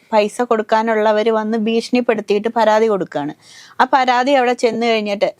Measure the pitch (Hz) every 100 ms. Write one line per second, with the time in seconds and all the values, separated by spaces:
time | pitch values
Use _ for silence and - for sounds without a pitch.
0 | - 220 208 - 247 220 214 220 226 220
1 | 214 214 220 220 214 226 214 226 - 247
2 | 247 214 208 202 226 233 214 214 226 196
3 | 160 147 143 - - - - - 254 277
4 | 254 247 254 277 247 247 240 226 233 220
5 | 208 202 170